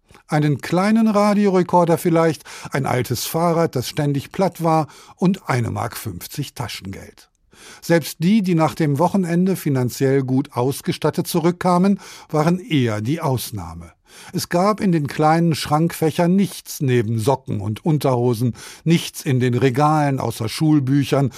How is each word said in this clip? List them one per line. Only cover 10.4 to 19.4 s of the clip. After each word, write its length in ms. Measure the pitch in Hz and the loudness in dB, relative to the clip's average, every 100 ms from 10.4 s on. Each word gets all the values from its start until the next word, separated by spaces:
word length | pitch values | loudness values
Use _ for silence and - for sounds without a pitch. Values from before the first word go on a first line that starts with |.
| - | -2
ausgestattet 760 | - 127 139 - 147 151 160 - | -2 -2 -2 -6 -4 -2 -2 -2
zurückkamen, 720 | 175 175 175 185 175 196 196 - - - | 0 0 0 2 2 2 0 -6 -20 -4
waren 300 | 151 160 180 | 0 2 0
eher 400 | 247 151 120 107 | 0 0 0 -2
die 220 | 110 165 | -4 -4
Ausnahme. 720 | 160 127 - 104 82 82 85 _ _ - - | -2 -4 -4 -10 -12 -14 -18 _ _ -20 -10
Es 160 | 185 - | -8 -4
gab 320 | 175 196 202 | 0 0 0
in 100 | 208 | 0
den 160 | 165 143 | 0 -2
kleinen 460 | - 156 165 170 | 0 2 4 2
Schrankfächern 800 | 151 - 151 165 - 160 - 175 190 | 0 0 0 0 0 -2 2 2 2
nichts 460 | 196 - - - | 0 -4 -14 -4
neben 380 | 135 131 107 113 | 0 2 0 0
Socken 420 | 107 135 - 104 | 0 0 -2 -6
und 240 | 98 107 180 | -6 -4 0
Unterhosen, 720 | 156 143 123 123 110 123 - - - | 0 2 2 2 0 -2 -4 -12 -6
nichts 400 | 156 165 - - | 0 0 0 -8
in 160 | 160 | -2
den 140 | 127 | 0